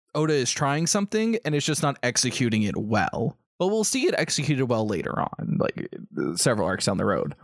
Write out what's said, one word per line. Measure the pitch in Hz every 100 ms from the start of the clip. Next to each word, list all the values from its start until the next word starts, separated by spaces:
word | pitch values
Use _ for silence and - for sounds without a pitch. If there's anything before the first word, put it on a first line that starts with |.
| _
Oda | 147 156
is | 147 120
trying | - 143 147 165
something | 202 202 214 226 220
and | 156
it's | 147
just | 156 143
not | 147 135
executing | 123 120 123 - 120 110
it | 101 -
well. | 101 107 - - - - _ -
But | 185
we'll | 220
see | 208 262 330
it | -
executed | 160 - 139 131 131
well | 113 107
later | 92 - -
on, | - - - -
like, | - - - - - - 69 87
several | 143 107 85
arcs | 95
down | - 95
the | 101
road. | 87 147 -